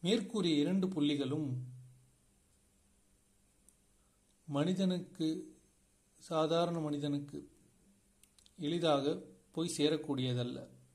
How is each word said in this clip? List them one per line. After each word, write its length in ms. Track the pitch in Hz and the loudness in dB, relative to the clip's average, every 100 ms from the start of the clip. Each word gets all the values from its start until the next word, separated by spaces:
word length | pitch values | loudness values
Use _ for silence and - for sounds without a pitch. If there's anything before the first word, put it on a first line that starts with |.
மேற்கூறிய 540 | 170 226 196 220 175 151 | 2 0 0 -2 0 2
இரண்டு 320 | 147 190 185 | 2 2 0
புள்ளிகளும் 760 | 156 147 143 131 151 147 127 - - - - _ _ _ _ _ _ _ _ _ _ _ _ _ _ _ _ _ _ _ _ _ _ _ _ - | 2 0 2 -2 -2 -2 -4 -8 -14 -20 -20 _ _ _ _ _ _ _ _ _ _ _ _ _ _ _ _ _ _ _ _ _ _ _ _ -6
மனிதனுக்கு, 1120 | 143 160 185 190 180 - - 156 165 - - _ _ _ _ _ _ | 0 0 2 2 0 -4 -4 -2 -2 -8 -18 _ _ _ _ _ _
சாதாரண 640 | - 160 156 165 170 170 | -4 0 2 2 2 0
மனிதனுக்கு 720 | 151 147 147 143 143 147 143 - - _ _ _ _ _ _ _ - - | -2 -2 -2 -2 -4 -12 -14 -20 -20 _ _ _ _ _ _ _ -20 -6
எளிதாக 680 | 151 170 165 143 139 175 - - _ | -2 2 4 4 4 -2 -6 -20 _
போய் 240 | - 165 - | -4 -4 2
சேரக்கூடியதல்ல. 920 | 147 156 151 135 127 123 120 - - - _ | 4 4 0 -2 0 0 -2 -4 -12 -18 _